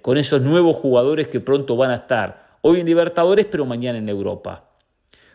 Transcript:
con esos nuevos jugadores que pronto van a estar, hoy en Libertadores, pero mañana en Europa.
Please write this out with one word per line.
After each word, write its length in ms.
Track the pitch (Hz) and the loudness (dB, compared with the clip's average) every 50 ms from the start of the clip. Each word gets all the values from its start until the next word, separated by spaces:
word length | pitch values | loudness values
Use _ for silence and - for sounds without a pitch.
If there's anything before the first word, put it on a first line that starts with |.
| - | -4
con 160 | - 127 147 | -2 0 0
esos 240 | 143 135 156 139 123 | 0 0 0 0 2
nuevos 340 | 139 156 175 175 165 151 | 2 2 4 4 2 2
jugadores 520 | - - 139 123 120 123 139 156 156 147 - | 0 0 2 2 2 2 2 0 -2 -4 -4
que 120 | - 120 | -6 -6
pronto 340 | 101 - 139 143 139 - 123 | -2 0 0 0 0 -2 -2
van 140 | 117 135 131 | 0 0 0
a 60 | 123 | -2
estar, 640 | 117 - - 131 113 101 92 - - _ _ _ _ | -4 -4 -4 -2 -2 -2 -4 -8 -16 _ _ _ _
hoy 200 | - 147 170 180 | 2 2 4 4
en 60 | 170 | 2
Libertadores, 600 | 165 165 170 170 165 170 175 170 180 196 202 208 | 2 2 2 2 0 0 0 2 2 4 2 2
pero 180 | 202 - 156 143 | 0 -2 -4 -4
mañana 340 | 127 120 117 123 127 120 113 | -4 -6 -6 -6 -6 -6 -6
en 100 | 107 107 | -6 -6
Europa. 600 | 104 98 98 92 87 - - 95 92 - _ _ _ _ _ _ _ _ _ _ _ _ _ _ | -6 -4 -4 -6 -6 -8 -10 -14 -14 -14 _ _ _ _ _ _ _ _ _ _ _ _ _ _